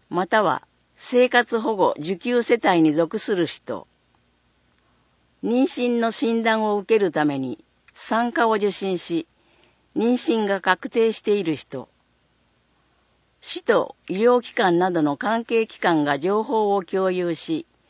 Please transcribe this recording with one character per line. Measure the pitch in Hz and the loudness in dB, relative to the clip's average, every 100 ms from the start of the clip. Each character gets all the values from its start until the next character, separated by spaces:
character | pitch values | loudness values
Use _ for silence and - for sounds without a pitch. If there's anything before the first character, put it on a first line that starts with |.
| _ | _
ま | 170 185 | -4 0
た | 220 | 2
は | 196 131 - _ _ _ | 2 0 -6 _ _ _
生 | - 247 247 | -2 2 4
活 | 240 233 233 | 4 0 -2
保 | 220 | -2
護 | 214 156 - | 0 0 0
受 | 151 185 | -6 -6
給 | 240 247 | -2 -2
世 | 226 233 | 0 0
帯 | 208 175 | 2 4
に | 160 | 4
属 | 151 165 220 | 4 0 -2
す | - | -4
る | 196 165 | -2 -2
人。 | - - 107 - _ _ _ _ _ _ _ _ _ _ _ _ _ _ _ | -4 -10 -12 -12 _ _ _ _ _ _ _ _ _ _ _ _ _ _ _
妊 | 196 240 | -2 0
娠 | 269 - 247 240 | 0 0 -2 0
の | 226 | 0
診 | 214 226 233 | 0 0 0
断 | 226 220 | 0 0
を | 214 208 | 0 -2
受 | 190 | 2
け | 220 | 2
る | 196 | 2
た | 160 | 0
め | 151 139 | 0 -2
に | 131 120 _ _ - | -6 -8 _ _ -20
産 | - - 226 240 | -20 -4 -2 -2
科 | 233 226 | 0 2
を | |
受 | 220 202 | 2 0
診 | 185 196 180 | -2 -4 -4
し、 | - 170 - _ _ _ _ _ _ - | -2 -4 -6 _ _ _ _ _ _ -2
妊 | 220 | 0
娠 | 247 - 226 208 | 0 0 0 0
が | 196 | -2
確 | 185 185 240 | 0 -2 0
定 | 240 226 | 0 0
し | 214 | 0
て | - | -2
い | 208 | 0
る | 170 151 | 0 -4
人。 | - 135 117 _ _ _ _ _ _ _ _ _ _ _ _ _ _ _ | -6 -12 -12 _ _ _ _ _ _ _ _ _ _ _ _ _ _ _
市 | - - | -12 -10
と | - 202 - - - | 0 0 0 -8 -8
医 | 185 | 0
療 | 226 247 | 4 2
機 | 233 | 0
関 | - 202 170 | 0 2 4
な | 185 | 2
ど | 175 | 2
の | 151 143 | 0 0
関 | - 226 | -2 -2
係 | 233 226 220 | -2 -2 -2
機 | - | -2
関 | 202 160 | 0 2
が | 147 143 | 2 0
情 | 160 208 | 0 -2
報 | 220 226 208 | 0 -2 0
を | 202 | 0
共 | 180 190 190 | -2 -2 -2
有 | 180 175 | -2 -4
し、 | 160 - 160 - _ _ | -6 -4 -6 -6 _ _